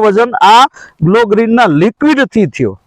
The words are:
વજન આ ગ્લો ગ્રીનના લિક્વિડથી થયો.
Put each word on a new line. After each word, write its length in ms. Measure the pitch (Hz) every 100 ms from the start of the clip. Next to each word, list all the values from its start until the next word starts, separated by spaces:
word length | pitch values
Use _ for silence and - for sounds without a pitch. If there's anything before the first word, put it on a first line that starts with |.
વજન 320 | 214 202 247 -
આ 240 | 190 233 269 - - -
ગ્લો 240 | 156 220 220
ગ્રીનના 400 | 196 226 233 208
લિક્વિડથી 800 | 147 208 - 302 277 262 226 165
થયો. 320 | - 110 101